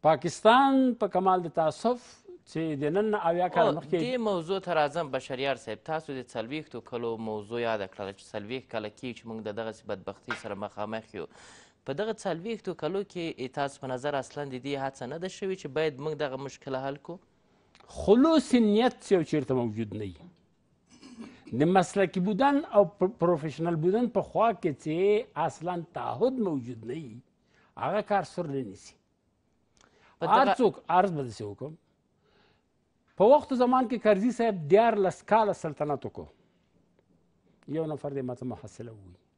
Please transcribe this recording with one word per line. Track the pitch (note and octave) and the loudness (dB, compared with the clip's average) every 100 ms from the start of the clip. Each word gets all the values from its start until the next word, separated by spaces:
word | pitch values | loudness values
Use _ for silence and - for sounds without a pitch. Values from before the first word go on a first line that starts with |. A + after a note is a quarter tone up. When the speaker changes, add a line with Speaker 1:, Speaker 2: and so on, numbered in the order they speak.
| D#3 | 4
Speaker 1:
پاکستان | D#3 E3+ - A3 B3 C#4 C4+ C4 A#3+ | 2 0 2 6 8 6 6 4 2
په | G3+ | -2
کمال | F3+ F#3 F3+ | 2 2 2
د | E3+ | 0
تاسف | D#3+ D#3+ - A3+ B3 - - - F4+ _ | 0 0 0 -2 -2 -8 -20 -20 -20 _
چې | D#3+ D#3+ C#3+ | -6 -4 -2
د | D3 F3+ | -2 0
نن | G#3+ | 0
نه | G#3 E3+ | 0 0
اویا | F3 F3+ | 0 0
کاله | F3 F#3+ | 4 2
Speaker 2:
او | D3+ | 2
Speaker 1:
مخکې | C#3 F3+ | -2 -2
Speaker 2:
دې | A#3 B3+ A3 | 0 -2 0
موضوع | F#3+ E3 F#3+ F3+ | -2 -2 -6 0
ته | D#3+ | 0
راځم، | D3 D3 D#3 | 2 0 -4
بشریار | C3 - B2+ C#3 B2 | -6 -6 -4 -2 -4
صاحب، | - G#2+ - | -6 -10 -6
تاسو | D#3+ D#3+ C3+ | -8 -6 -10
د | B2 | -8
څلوېښتو | B2 A2+ D#3 D3+ A#2+ - | -8 -6 -8 -10 -14 -10
کلو | A#2+ A#2 A2+ A2+ | -8 -6 -6 -6
موضوع | G#2+ G#2 A#2+ | -8 -6 -4
یاده | A#2 A2 F#2+ | -2 -2 -4
کړله | - G2 G2 | -8 -10 -10
چې | - | -12
څلوېښت | G#2+ G#2 B2+ C3 | -10 -8 -10 -8
کاله | A2+ G#2+ - | -8 -8 -10
کېږي | B2+ A2+ | -12 -12
چې | A#2 | -12
موږ | A2+ G#2+ | -10 -8
د | G#2 | -8
دغسې | A2+ G#2+ - | -8 -10 -12
بدبختۍ | G2+ F#2 G2 - B2 | -10 -10 -14 -12 -10
سره | A2 G2 | -10 -10
مخامخ | F#2+ - G#2+ A2 - G2 | -10 -8 -8 -8 -10 -14
یو. | D2+ - - - - _ - | -14 -16 -20 -20 -20 _ -12
په | C#3 | -6
دغه | G#3+ G#3+ | -6 -6
څلوېښتو | G3 E3 G3 A3 - E3+ | -6 -6 -6 -8 -8 -6
کلو | D#3 G3 G3+ | -4 -4 -6
کې | F3+ E3 - B2+ - | -8 -8 -8 -8 -4
تاسو | C#3 - | -6 -6
په | C3+ | -8
نظر | B2+ C#3+ C#3+ | -6 -4 -4
اصلاً | B2+ - C#3+ | -6 -10 -10
د | B2+ C3+ | -8 -6
دې | C#3 | -6
هڅه | C3+ - B2 | -6 -8 -12
نه | D#3 | -8
ده | F#3 - | -10 -8
شوې | F#3+ F#3+ | -8 -8
چې | D3+ C#3 | -6 -2
باید | D#3+ C3 | -2 -2
موږ | D3+ D3+ | -8 -4
دغه | D3 C3 | -6 -6
مشکله | C#3 - - C3 | -10 -12 -8 -6
حل | C3+ C#3+ - | -6 -8 -12
کړو؟ | F3 _ _ _ _ _ _ - - | -16 _ _ _ _ _ _ -20 -6
Speaker 1:
خلوص | - A3+ D#4 D#4+ - | 4 6 8 6 4
نیت | B3 G#3+ G#3 B3 - | 4 6 4 2 0
چې | - F#3+ | 2 2
یو | D#3+ | 2
چېرته | D3+ B2+ C3 | -2 0 0
موجود | A#2+ G#2+ G#2+ G#2 | 0 -4 -6 -6
نه | G2+ | -8
وي، | F2 - _ _ _ _ _ _ _ - - - - - A#2 | -10 -20 _ _ _ _ _ _ _ -20 -18 -20 -20 -10 0
د | D#3+ | 4
مسلکي | F#3 F3 G3 F#3+ F#3+ F3+ | 4 4 0 0 0 -2
بودن | G3+ C#4 C#4+ D#4+ G#3 | 2 4 2 2 4
او | |
پر-، | G3 - F#3 - | 4 2 -2 0
پروفیشنل | F3 E3+ D#3 C#3 E3+ E3 E3+ | 0 0 -2 -4 -4 0 2
بودن | G#3+ B3 G3 | 2 0 -2
په | - | -2
خوا | E3 A3+ | 0 0
کې | F#3 F3 C3+ | 2 -4 -4
چې | D#3 D#3+ G3 G#3 - - D#3+ | -6 0 2 2 -2 -4 -4
اصلاً | - E3 F3 D#3+ - | -4 -8 -8 -8 -8
تعهد | A#2+ A#2 A#3+ C4 G3+ | -8 0 0 0 -2
موجود | D3 A#2+ A#2 A2 | -2 -6 -12 -10
نه | D#3 | -12
وي، | C#3 A#2+ _ _ _ _ _ - C3 | -12 -16 _ _ _ _ _ -8 -4
هغه | G3+ - | -4 0
کار | G3+ E3 | -2 -2
سر | - E3 | -8 -6
نه | C3+ A#2 | -6 -8
نیسي. | G2 - _ _ _ _ _ _ _ _ _ _ _ _ _ | -14 -20 _ _ _ _ _ _ _ _ _ _ _ _ _
Speaker 2:
په | E3 | 2
Speaker 1:
هر | A3 C#4 | 4 6
Speaker 2:
دغه | - | 4
Speaker 1:
څوک، | A3+ - - F3 | 2 0 2 4
عرض | G3 | 4
به | D#3 B2+ | 0 -6
داسې | A2 G#2+ | -8 -10
وکړم، | G2+ C3+ D#3 _ _ _ _ _ _ _ _ _ _ _ _ _ - | -10 -14 -14 _ _ _ _ _ _ _ _ _ _ _ _ _ 4
په | G3+ | 8
وخت | D4 - B3+ | 8 4 0
زمان | B3 C4 A#3+ | 4 4 2
کې | A#3 | 0
کرزي | G#3+ G3 A#3+ A3+ | 4 4 2 0
صاحب | A#3 G3 D3 | 0 0 6
دیارلس | G3 A#3 G#3+ F#3 - - | 6 6 4 0 0 2
کاله | G#3+ G#3+ F3+ | 4 4 0
سلطنت | E3 C#3+ D3+ C3+ G#2+ | -6 -4 -4 -4 -6
وکړو. | - D#2 _ _ _ _ _ _ _ _ _ _ _ _ _ - D#3 | -12 -16 _ _ _ _ _ _ _ _ _ _ _ _ _ -10 -6
یو | D#3 | -6
نفر | D3 D3 C#3 | -6 -8 -6
دې | B2+ | -8
ما | B2 | -8
ته | B2+ | -8
محصله | A#2 G#2+ - A#2 | -10 -14 -16 -16
ووایي. | A2 F#2+ F2 _ | -16 -20 -20 _